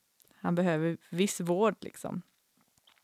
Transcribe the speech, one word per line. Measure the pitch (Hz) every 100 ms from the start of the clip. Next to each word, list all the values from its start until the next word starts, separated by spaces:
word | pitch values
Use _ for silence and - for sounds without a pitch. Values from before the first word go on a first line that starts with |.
| _ _ - _
han | 180
behöver | 175 185 156 165 165 -
viss | 170 202 -
vård, | 175 175 220 -
liksom. | - - - 180 - _ _ _ _ _ _ _